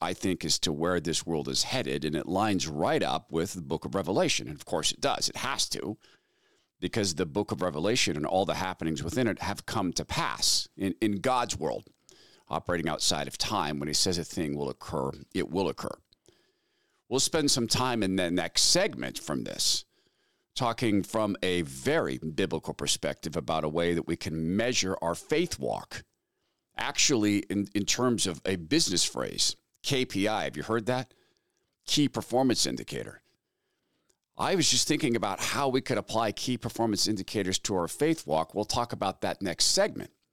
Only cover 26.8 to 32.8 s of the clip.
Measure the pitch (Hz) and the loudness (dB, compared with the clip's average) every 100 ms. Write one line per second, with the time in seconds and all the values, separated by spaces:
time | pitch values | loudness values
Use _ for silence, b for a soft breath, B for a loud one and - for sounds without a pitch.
26.8 | 127 - - 123 104 101 - 98 101 104 | -4 2 4 6 6 4 2 -2 0 0
27.8 | 101 - 127 113 95 80 - 95 80 160 | 0 2 4 4 0 -2 -2 -2 2 2
28.8 | 165 87 - 62 55 50 - - _ _ | 4 2 0 0 -4 0 -2 -2 _ _
29.8 | - 135 131 98 101 107 71 71 69 113 | -2 0 0 2 0 2 -2 -4 -2 -2
30.8 | 110 127 127 _ _ _ _ _ _ _ | 0 -2 -4 _ _ _ _ _ _ _
31.8 | - - 135 113 - 123 131 - 67 62 | 0 4 4 2 -2 2 4 4 0 -2